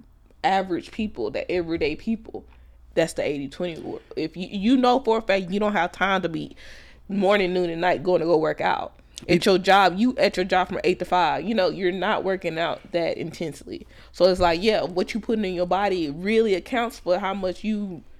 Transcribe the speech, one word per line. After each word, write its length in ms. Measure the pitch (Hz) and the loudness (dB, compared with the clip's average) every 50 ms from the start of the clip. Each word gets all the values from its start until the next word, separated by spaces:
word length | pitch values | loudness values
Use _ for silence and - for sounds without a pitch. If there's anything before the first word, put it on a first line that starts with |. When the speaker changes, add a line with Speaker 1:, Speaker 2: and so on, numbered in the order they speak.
| - _ _ _ _ _ _ _ - | -20 _ _ _ _ _ _ _ 0
Speaker 1:
average 480 | 170 190 196 190 190 175 - - - | 2 2 2 0 -2 -4 -6 -6 -8
people, 400 | - - 214 208 - - 113 - | -6 -6 -6 -6 -4 -6 -6 -4
the 180 | - - - - | -4 -4 -4 -2
everyday 440 | 170 180 170 165 165 165 165 147 151 | -2 -2 -2 -2 -2 -2 -2 -2 -4
people. 500 | 156 - 220 226 214 - - - 101 - - - - - - - - - - - | -4 -4 -4 -4 -4 -6 -10 -16 -16 -16 -18 -20 -20 -20 -20 -20 -20 -18 -6 -2
That's 180 | 180 165 165 - | 0 0 0 0
the 100 | - - | -2 -2
eighty 240 | 127 151 139 139 139 | -2 -2 -4 -6 -8
twenty 320 | - - 180 180 160 - | -8 -6 -6 -6 -6 -8
rule. 220 | - - - - - - - | -10 -10 -10 -12 -12 -10 -6
If 200 | - 156 160 - | -6 -6 -6 -6
you, 120 | 170 190 - | -8 -10 -8
you 260 | - 202 185 226 269 | -6 -2 2 4 4
know 220 | 254 247 247 247 262 | 4 6 4 4 2
for 200 | 269 226 220 226 | 2 2 0 0
a 40 | 220 | 2
fact 280 | - 196 196 190 170 | 0 0 0 0 0
you 100 | 185 202 | -2 0
don't 120 | 214 208 208 | 0 2 2
have 180 | 190 165 180 - | 0 0 0 -2
time 300 | - 185 175 190 185 180 | -2 0 0 2 0 0
to 60 | 160 | -2
be 280 | 160 156 147 - - - - - - - - - - - - - | -4 -6 -8 -10 -14 -18 -20 -20 -20 -20 -20 -20 -20 -18 -10 -6
morning, 440 | 196 196 196 190 208 208 190 175 180 | -2 2 4 4 4 4 4 2 0
noon, 160 | 180 180 170 | 0 0 -2
and 100 | 165 165 | -2 0
night 220 | 175 180 160 - 139 | 0 0 0 0 2
going 180 | 180 180 160 | 2 2 2
to 60 | 156 | 4
go 100 | 165 175 156 | 4 2 4
work 220 | 156 151 151 - | 2 2 -2 0
out. 340 | - 185 - - - - - - - _ _ - - | 0 0 0 -2 -4 -8 -12 -18 -20 _ _ -8 -2
At 120 | - 175 | 2 2
Speaker 2:
It 100 | 170 - | 4 4
Speaker 1:
your 120 | 220 190 175 | 4 4 4
job, 380 | 180 202 190 196 196 180 170 185 | 6 6 6 6 6 6 4 2
you 180 | 226 254 - | 0 0 2
at 220 | - - 202 - - | 2 2 2 2 0
your 60 | 277 | -2
job 220 | 190 185 185 180 - | 0 2 0 0 0
from 120 | 185 - - | -2 -2 0
eight 160 | 175 185 - | 0 0 0
to 40 | 180 | -2
five, 400 | - 180 180 175 156 139 135 160 | 0 2 2 2 2 0 -2 -2
you 100 | 196 233 | -2 0
know, 140 | 220 185 165 | 0 0 0
you're 240 | 151 160 196 180 180 | 0 0 -2 -2 -2
not 320 | 190 180 202 214 - - | 0 0 0 0 0 0
working 340 | 190 190 180 - 170 160 160 | -2 -2 -2 -4 -4 -4 -2
out 220 | 170 156 - - - - - | -4 -4 -4 -6 -8 -4 -2
that 260 | 170 165 - - - | -2 0 -2 -2 -4
intensely. 680 | - 165 160 - 175 156 139 - - - - - - - - - - - - | -6 -8 -8 -8 -8 -8 -8 -10 -14 -14 -14 -14 -14 -16 -20 -20 -20 -10 0
So 120 | - 175 | 4 4
it's 160 | 190 180 180 | 4 4 4
like, 220 | 180 170 165 170 190 | 2 2 2 2 2
yeah, 200 | 226 214 170 - | 2 2 2 0
what 300 | 139 156 175 190 - - | -2 -2 -2 -2 -2 -4
you 80 | 226 | -6
putting 240 | - - 233 214 208 | -4 -2 -2 -2 -2
in 80 | 185 185 | -2 -2
your 140 | 170 180 | -2 -2
body 420 | 175 180 190 208 202 190 185 160 143 | 0 0 0 0 0 0 0 -2 -4
really 460 | 143 160 180 202 220 220 226 220 190 | -4 -4 -2 2 2 4 4 4 2
accounts 440 | 175 - - 262 233 240 226 - - | 0 -2 -2 -4 -2 -2 -4 -6 -6
for 200 | - 165 180 180 | -2 0 0 0
how 160 | 202 190 196 | 0 -2 -4
much 280 | 202 190 185 180 - - | -4 -4 -4 -6 -4 -4
you, 400 | 208 214 208 208 196 175 156 - - - - | -4 -4 -4 -4 -6 -10 -12 -14 -18 -20 -20